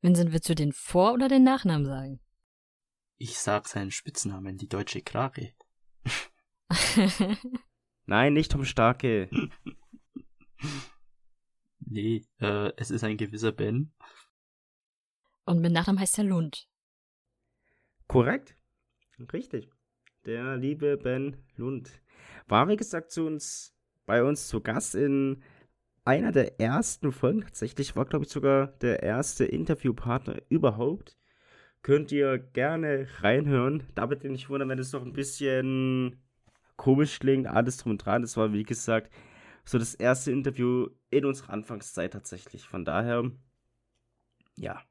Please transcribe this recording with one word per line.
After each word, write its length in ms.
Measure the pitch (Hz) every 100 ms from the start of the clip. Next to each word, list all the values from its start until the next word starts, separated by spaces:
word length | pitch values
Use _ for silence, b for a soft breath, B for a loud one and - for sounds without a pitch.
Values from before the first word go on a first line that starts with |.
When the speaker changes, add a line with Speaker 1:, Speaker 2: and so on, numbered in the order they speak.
Speaker 1:
Vincent, 300 | 175 175 170
willst 160 | 160 -
du 60 |
den 180 | 165 160
Vor- 420 | - - 180 196
oder 140 | 247 269
den 140 | 269
Nachnamen 440 | 262 262 196 156 143
sagen? 340 | 135 135 135 _ _ _ _ _ _ _ _ _ _
Speaker 2:
Ich 220 | 117 -
sag 300 | - 104 -
seinen 240 | - 98
Spitznamen, 640 | - - - 104 98 98 95
die 100 | 101
deutsche 320 | 98 101 104
Krake. 540 | - - 131 - 127 _ _ _ _ _
Speaker 1:
<laughs> 1300 | - - - _ _ _ _ 170 - - 190 - 190 208 247 247 _ _ _ _ -
Speaker 3:
Nein, 280 | 101 135
nicht 160 | 147 156
Tom 140 | 151
Starke. 680 | 135 - 113 127 131 110 92
Speaker 2:
<laughs> 200 | - 151 - - - _ - _ - - _ _ - 151 143 131 B - _ _ _ _ _ _ _ -
Nee, 400 | 107 107 113 - _
äh, 320 | 104 104 104 -
es 140 | 117
ist 140 | 113
ein 120 | 113 107
gewisser 360 | 104 107 113
Ben. 420 | 107 104 117 151 _ b b b _ _ _ _ _ _ _ _ _ _ _
Speaker 1:
Und 160 | - 170
mit 100 | 170
Nachnamen 300 | 165 170 196
heißt 180 | 190 -
er 60 |
Lund. 440 | 202 180 160 - - _ _ _ _ _ _ _ _ _ _ _ _ _ _
Speaker 3:
Korrekt. 480 | 131 120 254 - _ _ _ _ _ _ _ 120
Richtig. 380 | 170 - 120 - _ _ _ _ _
Der 320 | - 117 127 131
liebe 400 | 131 151 147 139
Ben 480 | 127 131 139 135 -
Lund. 480 | - 120 135 - - _ B B B -
War, 180 | 104 151
wie 80 | 214
gesagt, 360 | 220 170 165
zu 140 | - 160
uns, 500 | 151 - - - _ _ _ -
bei 180 | 117
uns 240 | 131 147 -
zu 120 | 113
Gast 360 | 110 110 - -
in 480 | 143 139 135 135 b b b _ _ _
einer 280 | - 123 220
der 280 | 135 127 -
ersten 520 | 113 139 233 - 147
Folgen. 300 | 131 123 214
Tatsächlich 520 | - - 110 - 139
war, 120 | - 139
glaub 160 | 156
ich, 80 | 139
sogar 360 | 147 139 135 135
der 360 | - 123 110
erste 420 | - 113 151 -
Interviewpartner 1000 | 127 - 160 156 131 117 120 123 - - _
überhaupt. 680 | 160 135 107 123 185 - _ b b b b b b
Könnt 260 | - 143 143
ihr 260 | 143 139 131
gerne 680 | 131 - 135 165 156 139 131 -
reinhören. 640 | 101 127 147 135 127 151 131
Da 120 | - 117
bitte 240 | 139 139
nicht 180 | 131 131
wundern, 220 | 139 135
wenn 80 | 131
es 140 | 131
noch 100 | 139
ein 100 | 123
bisschen 1040 | 135 135 - 139 131 131 131 131 127 127 127 _ _ _ _ _ -
komisch 420 | - 135 147 -
klingt, 280 | 127 135 127
alles 300 | - 120 127
drum 160 | -
und 60 | 104
dran. 240 | - 113
Das 160 | 117 117
war, 160 | 110
wie 80 | 104
gesagt, 500 | 107 113 - 110 - b b b b b -
so 120 | 123
das 160 | 113
erste 380 | - 117 135 135
Interview 560 | 131 139 131 123 123 120 _ _
in 160 | 139 139
unserer 240 | 135 -
Anfangszeit 640 | 101 104 113 - - 92
tatsächlich. 520 | 101 - 90 - - -
Von 200 | 92 78
daher, 440 | 80 117 120 120 131 _ _ _ _ _ _ _ _ _ _ _ -
ja. 260 | - 95 -